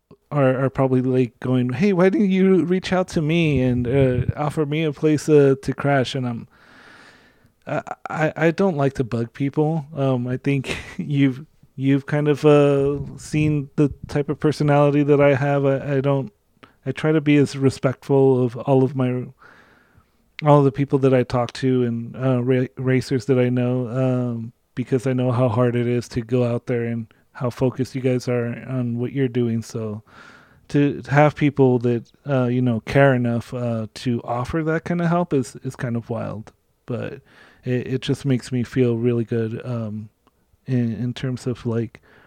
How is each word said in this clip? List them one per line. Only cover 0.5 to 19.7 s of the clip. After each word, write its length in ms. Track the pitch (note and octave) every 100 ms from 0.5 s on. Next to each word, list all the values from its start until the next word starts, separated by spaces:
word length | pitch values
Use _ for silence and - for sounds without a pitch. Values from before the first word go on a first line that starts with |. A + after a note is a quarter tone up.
| C3
are 40 | C3+
probably, 320 | - C3 C3
like, 400 | B2+ B2+ A#2+ -
going, 320 | B2 B2+ B2
"Hey, 220 | B2 G3+
why 160 | F3 F#3+
didn't 200 | A3+ G3
you 320 | F#3+ F#3+ F#3
reach 280 | E3 F#3 -
out 160 | F#3 F#3
to 140 | F3
me 400 | D3+ E3+ D#3+ C3+
and, 260 | B2+ B2 A#2+
uh, 380 | C#3 C3 B2+ - -
offer 300 | D3 D#3+ C#3+
me 180 | D3+
a 80 | D#3+
place, 380 | C#3 D#3 D3 -
uh, 240 | D3 C#3 C3+
to 100 | -
crash?" 420 | - C#3+ C#3 B2
And 140 | C3+ B2
I'm, 200 | A#2 - _ _ - - - - - _ _ _ _ -
I, 160 | C#3+ - - -
I, 220 | E3 D#3 -
I 140 | E3
don't 260 | D#3+ G3 C#3+
like 160 | C#3
to 100 | C#3
bug 280 | A#2 A#2 A#2
people. 540 | - C#3 D3+ D3+ D#3+ C#3+
Um, 320 | D3+ C3+ B2+ B2
I 100 | B2+
think 400 | C#3+ C#3 - - -
<laughs> 80 | -
you've, 480 | D3+ C#3 C#3 B2+ D#3 _ _
you've 300 | - C3+ C#3
kind 240 | - D3 D3
of, 160 | C#3
uh, 540 | D3+ D3 C#3+ C#3 C#3 C#3+ C#3 -
seen 540 | - D#3 D3+ D3 C#3 -
the 160 | C#3+ - -
type 200 | C#3+ C#3+
of 100 | C#3+
personality 640 | D#3 - D3 C#3+ D3 C#3+
that 180 | C#3+ C#3+
I 120 | C#3+ C3+
have. 280 | C#3+ C#3+
I, 320 | C#3 C3+ D3 C#3
I 40 |
don't, 280 | C#3 C#3 C3+ - _ _ - _
I 80 | C3
try 200 | - D#3
to 100 | D#3
be 140 | D3 D3
as 200 | C3+ C#3
respectful 880 | C3+ - C3+ - - C#3 C3+ B2+
of 140 | B2 A#2+
all 260 | C#3+ C3+
of 100 | C3
my, 300 | C3+ B2+ B2 C3 - - - _